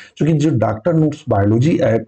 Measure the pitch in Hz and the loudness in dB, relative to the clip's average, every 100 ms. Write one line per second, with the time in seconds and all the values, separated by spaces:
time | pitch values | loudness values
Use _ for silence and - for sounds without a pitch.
0 | - - 156 156 156 123 110 110 175 165 | -20 -4 -2 0 0 0 -2 -2 -2 0
1 | 156 139 - 104 104 113 147 127 - 113 | 0 -2 -4 0 2 2 2 0 0 -2